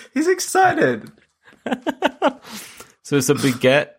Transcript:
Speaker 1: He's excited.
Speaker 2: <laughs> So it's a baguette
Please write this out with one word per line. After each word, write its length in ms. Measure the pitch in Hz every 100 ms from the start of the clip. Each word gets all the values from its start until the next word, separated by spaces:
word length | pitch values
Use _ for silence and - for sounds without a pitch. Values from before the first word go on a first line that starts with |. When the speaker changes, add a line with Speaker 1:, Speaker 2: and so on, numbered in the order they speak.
| -
Speaker 1:
He's 140 | 262 320
excited. 840 | 370 - 370 370 320 131 - - - _ _ _ - -
Speaker 2:
<laughs> 680 | - - - 277 - 302 277 - 220 - - - _
So 140 | - 143
it's 100 | 127
a 40 | 131
baguette 540 | 139 123 175 139 -